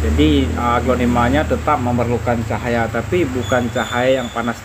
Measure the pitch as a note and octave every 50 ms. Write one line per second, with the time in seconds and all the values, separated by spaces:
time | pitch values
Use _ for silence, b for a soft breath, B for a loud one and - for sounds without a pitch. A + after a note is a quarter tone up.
0 | D#2 D2+ D2+ - D3 D#3 D3 C#3+ C3+ - - A#2 A#2+ A#2+ A#2+ B2 A#2+ C3 B2 B2
1 | B2 A#2+ B2 A#2+ A#2+ A#2+ C3 D3 D#3 - C3 A#2 - - D3+ C#3+ B2+ B2 B2 B2
2 | A#2+ A#2 A#2+ A2+ A2 B2 A#2+ A#2 A2+ A2 A#2 G#2 A2 B2+ A#2 A#2 A#2 A2+ G#2+ A#2+
3 | A2+ - - F3+ E3+ C3+ B2+ B2+ A#2 - C3 B2 A#2+ A#2+ A#2 B2+ A2+ G#2+ B2 A#2+
4 | B2 C3 C3 C3 A#2+ A#2 - A#2 A#2 A#2+ A2+ - -